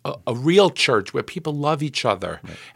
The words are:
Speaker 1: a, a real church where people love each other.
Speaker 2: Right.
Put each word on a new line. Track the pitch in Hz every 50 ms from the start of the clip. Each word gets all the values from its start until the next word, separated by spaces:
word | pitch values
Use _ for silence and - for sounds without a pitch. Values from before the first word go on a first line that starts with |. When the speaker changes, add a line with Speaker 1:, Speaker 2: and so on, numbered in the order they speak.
| -
Speaker 1:
a, | 143 123 - -
a | - 117
real | 120 131 160 175 202 196 175
church | - - - - 123 104 98 - -
where | 127 -
people | - - 180 160 160 147
love | 143 143 151 160 143 151
each | 147 127 - -
other. | 120 101 90 - - 82 - -
Speaker 2:
Right. | - - - - - -